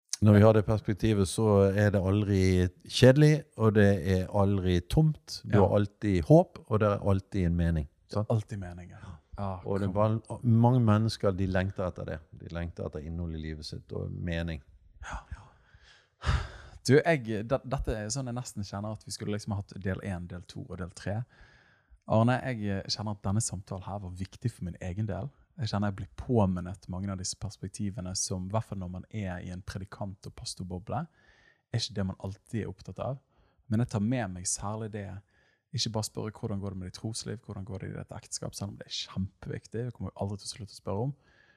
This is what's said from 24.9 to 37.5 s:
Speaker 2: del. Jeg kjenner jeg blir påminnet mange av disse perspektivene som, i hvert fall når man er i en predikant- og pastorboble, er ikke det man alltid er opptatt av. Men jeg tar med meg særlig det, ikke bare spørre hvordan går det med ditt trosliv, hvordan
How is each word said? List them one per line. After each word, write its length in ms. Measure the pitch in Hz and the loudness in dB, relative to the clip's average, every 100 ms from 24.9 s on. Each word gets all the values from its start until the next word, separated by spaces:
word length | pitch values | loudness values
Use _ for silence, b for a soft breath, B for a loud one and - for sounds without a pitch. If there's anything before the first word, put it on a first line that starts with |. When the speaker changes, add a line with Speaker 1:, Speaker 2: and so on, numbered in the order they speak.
| 90 110 | -6 -4
Speaker 2:
del. 200 | 92 131 - _ - | -6 -8 -12 _ -8
Jeg 80 | 113 | -4
kjenner 220 | 101 104 | -2 -2
jeg 80 | 98 | -4
blir 100 | 95 - | -10 -10
påminnet 720 | - 120 98 90 87 92 - | -2 2 4 2 -4 -10 -10
mange 220 | 90 101 | -8 -6
av 60 | 95 | -6
disse 160 | 95 - | -8 -8
perspektivene 800 | 101 - 95 - 101 92 90 92 | -10 -10 -10 -6 -6 -6 -6 -6
som, 300 | - 95 92 | -4 -4 -4
i 60 | |
hvert 120 | 107 - | -4 -4
fall 140 | 101 | -8
når 120 | 90 90 | -8 -10
man 100 | - | -10
er 320 | 110 98 90 90 | -8 -6 -6 -8
i 60 | |
en 80 | 90 | -10
predikant- 640 | - 98 95 - 101 95 - | -10 -12 -10 -10 -10 -10 -16
og 80 | - | -14
pastorboble, 680 | - - 92 92 - 101 165 b b b b b b | -12 -10 -8 -8 -6 -6 -6 b b b b b b
er 60 | 117 | -4
ikke 140 | - 104 | -4 -4
det 60 | 95 | -4
man 80 | 92 98 | -4 -10
alltid 380 | 101 _ 113 | -12 _ -6
er 80 | 95 | -6
opptatt 280 | 95 - 95 | -8 -14 -8
av. 200 | 98 135 _ _ _ _ - | -8 -8 _ _ _ _ -2
Men 140 | 110 123 | 0 0
jeg 60 | |
tar 100 | 107 | 0
med 300 | 104 127 101 | 0 0 -2
meg 160 | 90 98 | -6 -6
særlig 400 | - 101 110 110 | -6 -6 -6 -8
det, 140 | 107 98 95 - _ _ _ _ | -8 -10 -12 -16 _ _ _ _
ikke 200 | 120 - | -4 -2
bare 160 | 110 104 | -2 -4
spørre 240 | - 107 - | -6 -8 -6
hvordan 240 | 113 101 | -6 -6
går 140 | 98 | -6
det 60 | 95 | -8
med 80 | 92 | -10
ditt 80 | - | -10
trosliv, 380 | 110 110 - 110 | -8 -8 -8 -10
hvordan 220 | - | -10